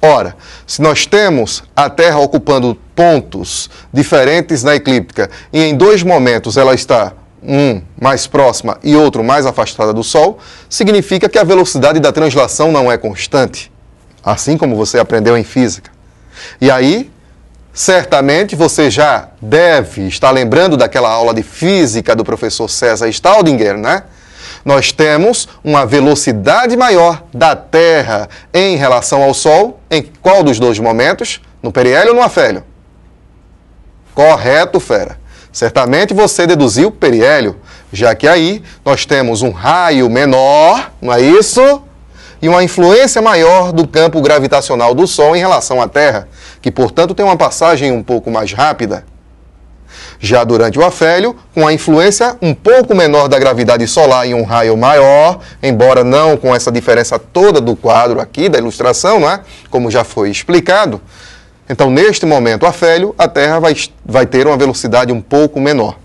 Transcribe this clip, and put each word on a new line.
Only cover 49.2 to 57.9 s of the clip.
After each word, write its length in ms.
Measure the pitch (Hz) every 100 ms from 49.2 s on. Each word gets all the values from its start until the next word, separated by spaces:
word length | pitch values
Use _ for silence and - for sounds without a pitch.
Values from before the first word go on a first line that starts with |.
| _ _ _ _ - - - - - -
Já 240 | 104 123
durante 360 | 117 117 113 110
o 60 |
afélio, 520 | 175 180 160 175 214 240 _
com 120 | - 156
a 60 |
influência 640 | 156 - 156 185 202 240 247
um 140 | 175
pouco 400 | 143 208 254 240
menor 340 | 202 165 147 139
da 100 | 135
gravidade 480 | 135 123 117 120 120
solar 400 | - 151 127 123
em 60 |
um 120 | 120
raio 300 | 110 117 113
maior, 640 | 110 123 147 139 143 156 185 - -
embora 400 | 135 117 127 131
não 340 | 123 135 156 143
com 180 | 131
essa 180 | 123 120
diferença 460 | 120 120 117 117 117
toda 420 | - - 202 160
do 160 | 120 113
quadro 440 | 120